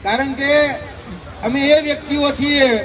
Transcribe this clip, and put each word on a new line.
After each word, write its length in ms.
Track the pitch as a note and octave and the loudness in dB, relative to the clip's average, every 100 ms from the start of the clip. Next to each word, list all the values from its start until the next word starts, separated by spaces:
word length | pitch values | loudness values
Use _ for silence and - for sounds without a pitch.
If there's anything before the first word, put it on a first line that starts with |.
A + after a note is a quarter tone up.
કારણ 300 | F#3+ A#3 C4+ C4 | -2 -2 -2 -2
કે 140 | C#4 D4 D4 B3 - - - - - - A3 | 2 2 2 -2 -10 -16 -16 -16 -16 -8 -4
અમે 160 | C4+ C#4 D4+ | 0 4 4
એ 20 | |
વ્યક્તિઓ 500 | D4+ C#4+ - C#4+ C#4+ C4+ | 4 -6 -4 -2 0 0
છીએ 300 | C#4 D4 C4+ A3 | 0 4 4 2